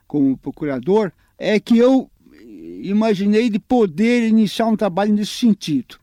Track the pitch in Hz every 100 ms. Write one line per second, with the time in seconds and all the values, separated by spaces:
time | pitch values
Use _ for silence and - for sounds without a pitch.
0 | _ 147 135 127 143 - 151 131 127 208
1 | 190 - _ - 185 208 - 233 247 262
2 | - _ _ _ 117 95 82 90 151 208
3 | 220 185 202 214 247 202 - 247 202 147
4 | 233 240 226 220 208 - 226 220 208 170
5 | 214 208 202 - 233 202 - 139 - -